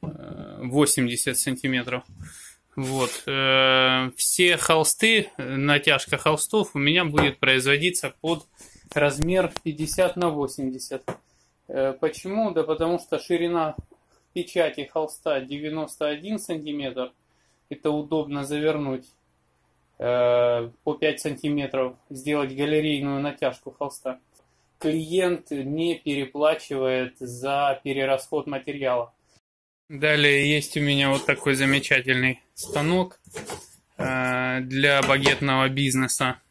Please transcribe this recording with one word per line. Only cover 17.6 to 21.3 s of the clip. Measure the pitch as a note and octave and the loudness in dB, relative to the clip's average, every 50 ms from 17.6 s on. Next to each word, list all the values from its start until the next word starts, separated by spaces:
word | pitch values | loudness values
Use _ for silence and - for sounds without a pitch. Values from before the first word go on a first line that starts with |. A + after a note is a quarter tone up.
| _ _ | _ _
Это | C#3+ C#3 _ D#3 | -16 -4 _ -2
удобно | D3+ D3+ D3 D3 D#3+ D#3 D3+ D3 C#3+ C#3+ C#3 | -2 -2 -2 -2 -2 -2 -2 -2 -4 -6 -6
завернуть, | C3+ D3 D3 D3+ D#3 D3+ D3+ D3 C#3 C3 B2+ - - _ _ _ _ _ _ _ _ _ _ _ _ _ _ _ _ _ _ | -4 -4 0 0 0 0 0 -2 -4 -4 -6 -8 -14 _ _ _ _ _ _ _ _ _ _ _ _ _ _ _ _ _ _
э, | - A#2+ B2 B2 B2 B2 B2 B2 A#2+ A#2+ A#2+ A#2+ A#2 A#2 - _ _ | -2 0 2 2 4 4 4 4 4 4 2 0 -2 -6 -12 _ _
по | - D3+ | -6 -4
пять | D3+ - D3+ D3 D3 | 0 0 -2 -2 -2
сантиметров, | - D#3 | -4 -6